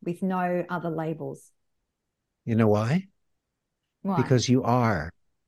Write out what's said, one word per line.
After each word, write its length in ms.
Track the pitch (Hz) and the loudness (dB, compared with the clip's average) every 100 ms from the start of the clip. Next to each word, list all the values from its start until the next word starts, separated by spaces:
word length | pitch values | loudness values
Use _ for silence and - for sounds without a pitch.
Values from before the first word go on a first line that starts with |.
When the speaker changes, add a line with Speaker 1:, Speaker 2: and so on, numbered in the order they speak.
Speaker 1:
with 200 | - 170 | -8 -4
no 420 | 190 185 180 180 175 | -2 0 0 -2 -2
other 180 | 180 170 | -4 -4
labels. 640 | 160 160 156 139 - - _ _ _ _ _ _ _ _ _ - | -4 -4 -6 -8 -12 -18 _ _ _ _ _ _ _ _ _ -2
Speaker 2:
You 80 | |
know 140 | 113 113 | 2 4
why? 400 | 104 110 170 190 _ _ _ _ _ _ _ _ _ | 4 2 -2 -4 _ _ _ _ _ _ _ _ _
Speaker 1:
Why? 160 | 196 180 | -4 -2
Speaker 2:
Because 320 | 120 127 120 | 2 2 4
you 140 | 127 | 2
are. 500 | 113 123 117 95 - - _ _ | 2 2 2 0 -4 -12 _ _